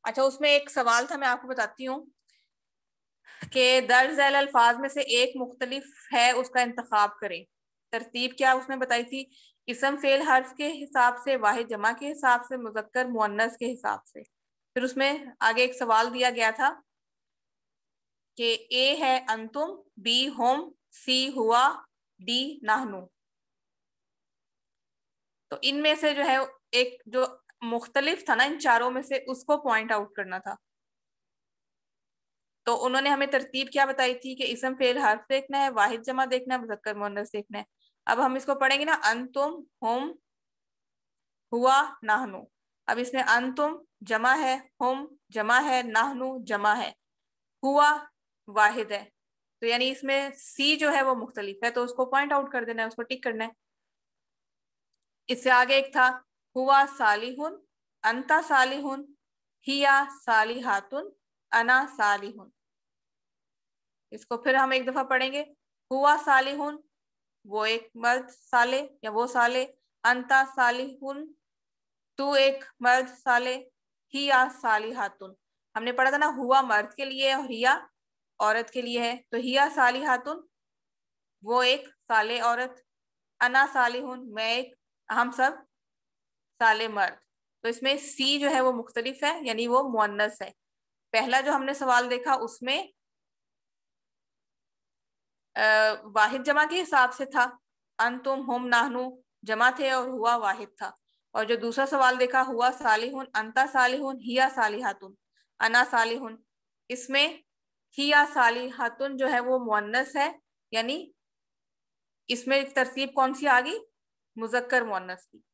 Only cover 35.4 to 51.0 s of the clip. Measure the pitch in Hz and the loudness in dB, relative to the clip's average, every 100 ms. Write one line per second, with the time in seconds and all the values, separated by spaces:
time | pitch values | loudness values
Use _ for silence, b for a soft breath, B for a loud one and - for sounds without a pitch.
35.4 | 269 277 277 226 202 226 233 262 262 254 | -2 -2 0 2 0 0 -6 -2 -2 -2
36.4 | 254 254 226 208 214 208 208 202 214 208 | -2 -6 -6 -8 -8 -6 -6 -6 -6 -10
37.4 | 208 208 - _ _ _ - 233 269 262 | -10 -14 -14 _ _ _ -2 0 0 -2
38.4 | 262 277 262 277 302 311 208 233 254 277 | -4 0 2 2 0 0 0 -2 -6 -4
39.4 | 285 339 - _ 226 240 294 - _ _ | -4 -6 -18 _ -4 -4 -6 -12 _ _
40.4 | _ _ _ _ _ _ _ _ _ _ | _ _ _ _ _ _ _ _ _ _
41.4 | _ 233 247 269 285 - 214 214 247 190 | _ 0 4 4 2 -6 -2 -2 -2 -12
42.4 | - _ _ _ - 226 247 262 - 240 | -18 _ _ _ -6 -4 -2 -2 2 2
43.4 | 254 262 294 330 _ _ 208 220 240 277 | 0 -2 -2 -4 _ _ -4 0 2 2
44.4 | 262 262 - _ 247 262 302 - _ 220 | 0 -2 -6 _ -4 -2 -8 -18 _ -4
45.4 | 214 247 294 254 240 220 254 254 262 262 | 2 2 4 -2 0 0 0 -2 -8 -8
46.4 | 202 208 208 226 - - _ _ _ _ | -4 0 2 0 -4 -10 _ _ _ _
47.4 | _ _ 262 285 294 302 - _ _ _ | _ _ 0 4 4 2 -6 _ _ _
48.4 | - 202 208 220 208 202 208 _ _ _ | -6 2 2 2 -6 -6 -10 _ _ _
49.4 | _ _ 233 240 262 269 269 269 277 277 | _ _ -2 0 -2 -4 -2 -2 -2 -10
50.4 | - - 285 302 302 277 | -14 -2 0 2 2 2